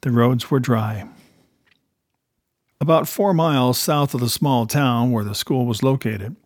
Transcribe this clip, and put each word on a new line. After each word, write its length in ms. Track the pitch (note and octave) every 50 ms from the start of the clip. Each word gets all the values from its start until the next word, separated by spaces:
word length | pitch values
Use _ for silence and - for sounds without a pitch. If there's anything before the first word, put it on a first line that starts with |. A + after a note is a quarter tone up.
The 100 | - C#3
roads 400 | A#2+ A#2+ A#2 B2 B2+ A#2+ - -
were 80 | D3+ C3+
dry. 480 | B2 C3 B2 A2 A2 G#2+ G#2+ G2+ F#2+ - - - - _ _ _ _ _ _ _ _ _ _ _ _ _ _ _ _ _ _ _ _ _ _ _ _ _ _ _ _ _ _ _
About 260 | D3 D3 E3 D#3+ D3 D#3
four 260 | - - G3 G3+ F#3+
miles 440 | D#3+ E3 E3 D3 C3+ B2+ B2 B2 -
south 360 | - - D#3 D3 C#3+ C#3 -
of 60 | C3
the 100 | B2 A#2
small 380 | - - - D3 C3+ B2 A#2 A2
town 440 | - D3 C#3+ C3 A#2+ A#2 A#2+ B2+
where 120 | B2 A2+ G#2
the 100 | G#2 G2+
school 320 | - - - C#3+ C3 B2
was 160 | A#2+ A#2 G#2+
located 540 | - C3 C3+ C3 - A2+ A2 - G2+ G#2+ E3 _ _